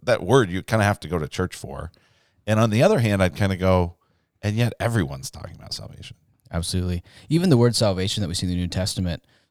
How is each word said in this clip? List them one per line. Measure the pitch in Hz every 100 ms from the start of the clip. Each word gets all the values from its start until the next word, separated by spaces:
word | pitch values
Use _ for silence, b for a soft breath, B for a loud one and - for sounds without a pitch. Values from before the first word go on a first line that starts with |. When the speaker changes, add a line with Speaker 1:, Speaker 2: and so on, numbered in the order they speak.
Speaker 1:
that | 131 113
word | 90 135 98
you | 92
kinda | - 110
have | 101 101
to | 78
go | 85
to | 73
church | - 90 -
for. | - 69 80 _ _ _ _ _ -
And | 110
on | 117
the | 107
other | 180 202
hand, | 113 98
I'd | 92 -
kinda | 98 90
go, | 92 92 87 - _ _ _ _
"And | 104 110
yet | 120 -
everyone's | 117 117 73 67 -
talking | - - -
about | -
salvation." | - - - - - _ _ -
Speaker 2:
Absolutely. | 85 85 92 90 87 b b b
Even | 160 185
the | 123
word | 120 110
salvation | 107 92 95 -
that | 95
we |
see | 90 92
in |
the | 87
New | 87
Testament, | 92 92 - 87 78 _ _ _